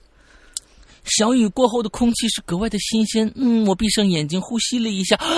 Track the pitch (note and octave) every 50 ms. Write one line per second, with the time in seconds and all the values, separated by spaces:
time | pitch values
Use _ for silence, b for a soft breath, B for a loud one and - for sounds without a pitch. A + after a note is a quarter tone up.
0 | _ _ _ B B B B B B B B B B B B B B B B B
1 | B - - - G#3 A3+ C4 B3+ A3 G3+ - - B3+ A3+ A3 A#3+ A3+ G#3+ - -
2 | A#3+ A#3 A#3 - - A3 - - - - F3 F3 A3 A3+ G#3+ G3+ - - A3 A3
3 | A3 G3 - A3 A3 A3 - - C4+ A#3+ A#3 A3+ A3 G3+ F#3+ F3+ A3 G#3 - A3+
4 | G#3 F#3+ F3+ D#3 D3+ D3 D#3+ F#3 F3+ - A#3+ A3+ - - A#3+ B3 A3+ A3+ G3+ F#3+
5 | F#3 - G#3+ - D#4 D#4+ E4